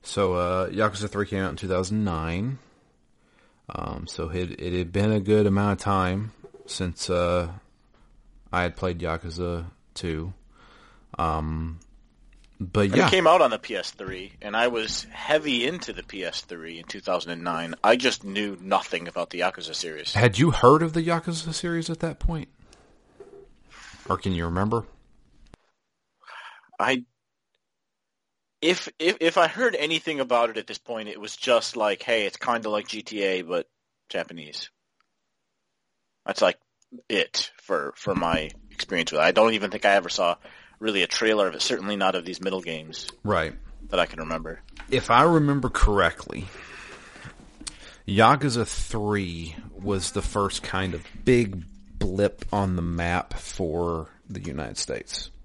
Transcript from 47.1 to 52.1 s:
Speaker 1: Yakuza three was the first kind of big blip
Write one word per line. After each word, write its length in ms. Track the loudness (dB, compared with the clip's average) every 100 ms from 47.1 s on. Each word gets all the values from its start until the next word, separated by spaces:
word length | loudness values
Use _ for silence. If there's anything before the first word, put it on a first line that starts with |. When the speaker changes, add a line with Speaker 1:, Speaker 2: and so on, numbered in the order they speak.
| -20 -20 -20 -20 -16 -16 -14 -20 -14 0
Speaker 1:
Yakuza 600 | 6 8 8 2 0 -2
three 880 | -2 -2 -2 0 0 -2 -6 -10 -12 -16
was 380 | -8 -2 0 0
the 100 | -2
first 420 | -2 0 0 -2
kind 300 | -4 -2 -2
of 100 | -4 -10 -2
big 400 | 4 4 4 -4 -12 -18 -16 -4
blip 480 | -2